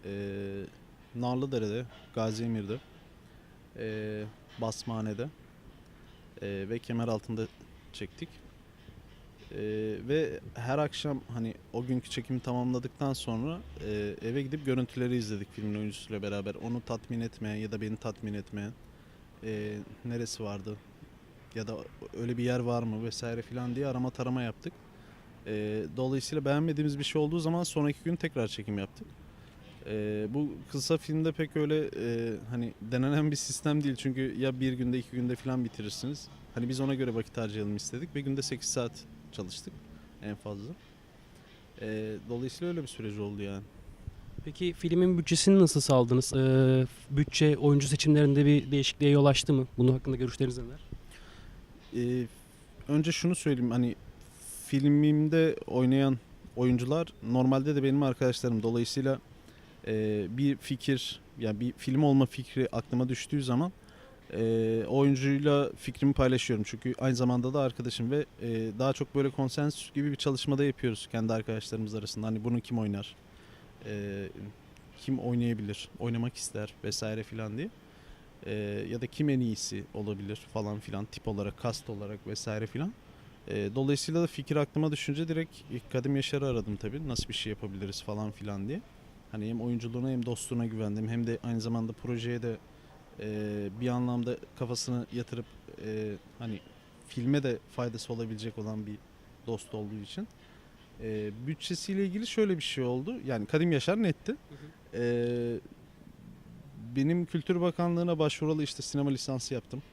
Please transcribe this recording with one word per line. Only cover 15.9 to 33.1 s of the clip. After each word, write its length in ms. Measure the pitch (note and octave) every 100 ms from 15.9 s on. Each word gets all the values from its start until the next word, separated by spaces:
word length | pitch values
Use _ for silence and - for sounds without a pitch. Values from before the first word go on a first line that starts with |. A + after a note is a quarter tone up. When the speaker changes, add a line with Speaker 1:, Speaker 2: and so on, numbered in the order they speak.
| G2 - G#2+
Speaker 1:
beraber. 320 | G2+ G2+ G2+
Onu 260 | - A#2 A#2+
tatmin 400 | - A#2 - A#2
etmeyen 360 | A#2 - G#2+ G#2+
ya 160 | G#2+
da 80 | G#2+
beni 160 | G#2+ A2
tatmin 380 | A#2 G#2 G#2+
etmeyen, 380 | G#2 G2 G#2 G#2 - - - - - - -
e, 320 | A2 G#2+ G#2+ G#2 - G#2+
neresi 400 | A#2+ A#2 A#2 -
vardı 320 | G#2+ G2+ G2+ G#2 - - - - - - -
ya 120 | A2+ G#2+
da 100 | A2+ - - - -
öyle 180 | A#2+ A#2+
bir 60 |
yer 160 | B2 B2+
var 220 | A#2+ A#2+
mı 220 | A#2 A2
vesaire 380 | A#2 - A#2+ A#2
filan 320 | - A#2+ B2 B2
diye 100 | C#3
arama 240 | B2 B2+
tarama 320 | - B2+ B2+
yaptık. 300 | A#2+ - - - - - - - - - -
E, 380 | G#2+ G#2+ G#2+ E2 F#2+
dolayısıyla 480 | C3 C3+ - D#3
beğenmediğimiz 540 | C#3 C#3+ E3 D3 D3+ C#3
bir 60 |
şey 180 | C#3+ D#3
olduğu 160 | D3+ E3+
zaman 240 | D#3+ E3+
sonraki 360 | E3+ D#3+ D3 C#3+
gün 120 | E3 E3+
tekrar 320 | E3 C#3 A2
çekim 300 | - G#2 G#2
yaptık. 280 | G2 - - - - - - - - - -
E, 400 | G#2+ G#2+ G#2 G#2+
bu 180 | C3+ D3 D#2 -
kısa 260 | C#3+ - D#3+
filmde 340 | - D#3 D#3+
pek 240 | D3+ D#3 D#3
öyle, 340 | D3+ D#3 D3+ -
e, 400 | A#2 A#2 A#2 G#2+ A2
hani 240 | B2 A#2 -
denenen 480 | G#2+ B2 C3